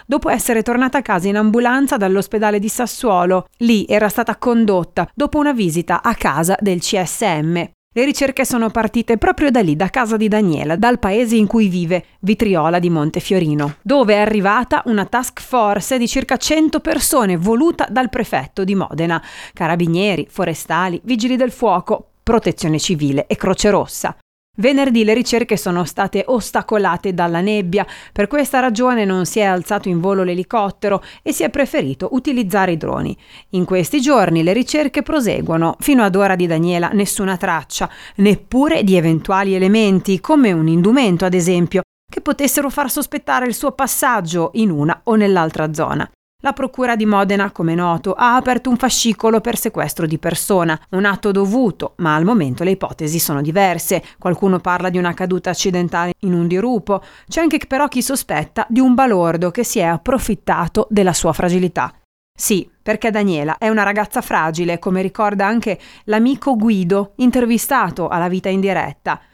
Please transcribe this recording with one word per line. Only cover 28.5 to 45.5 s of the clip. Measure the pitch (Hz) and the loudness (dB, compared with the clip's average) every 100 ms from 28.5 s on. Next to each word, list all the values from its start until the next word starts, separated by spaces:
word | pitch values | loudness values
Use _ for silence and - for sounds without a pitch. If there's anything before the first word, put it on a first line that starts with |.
| 262 | 0
ragione | 254 214 254 240 196 | 0 2 0 2 0
non | 185 175 | 0 -2
si | 220 | 0
è | |
alzato | 196 180 - 202 196 | 0 0 -2 -4 -2
in | 170 | -2
volo | 190 196 | 0 0
l'elicottero | 180 175 175 233 196 - 202 190 - - | 0 -2 -2 -2 -2 -2 -2 -2 -4 -12
e | - | -6
si | - | -2
è | 320 | -2
preferito | 294 262 302 139 135 185 | 0 -2 -2 -4 -4 -4
utilizzare | 262 302 247 190 202 185 | -4 -2 -2 0 0 0
i | 160 | 0
droni. | - 131 147 - - - - | -4 -4 -6 -8 -14 -20 -6
In | 185 | -4
questi | 180 185 165 294 | 0 0 0 0
giorni | 262 254 175 165 | 2 4 4 2
le | 165 | 2
ricerche | 226 254 302 294 302 | 0 0 0 -2 -2
proseguono, | 294 311 208 - 165 160 165 - | -2 -2 0 -2 -2 0 0 -2
fino | - 254 | 2 4
ad | 202 185 | 4 4
ora | 196 180 | 2 2
di | 175 | 0
Daniela | 160 170 175 170 | 0 0 0 0
nessuna | 202 202 - 190 180 | 0 0 -2 -4 -2
traccia, | 185 160 - - 180 - - - | -2 -4 -6 -8 -8 -8 -8 2
neppure | 202 190 - 254 302 320 | 4 2 0 0 2 2
di | 196 185 | 4 4
eventuali | 165 160 - 190 196 185 | 4 0 0 -2 0 2
elementi, | 190 220 208 190 - 185 | 2 4 4 2 2 -2
come | - 302 233 | 2 4 4
un | 165 160 | 4 2
indumento | 165 202 269 220 175 | 4 4 4 4 2
ad | 185 | 0
esempio, | 180 170 175 170 185 - _ _ | 0 2 0 0 -2 -4 _ _
che | - | -8
potessero | - 269 277 294 285 | -4 -2 0 0 -2
far | - 262 | -2 -4
sospettare | 302 - 294 - 262 247 | -4 -6 -6 -4 -2 -2
il | 214 | -4
suo | 277 | -4
passaggio | 277 262 - 269 226 165 170 165 226 | -2 -4 0 0 0 -2 -2 -2 0
in | 214 | 0
una | 147 151 - - | 2 0 -2 0
o | 220 | 2
nell'altra | 202 185 160 | 4 2 0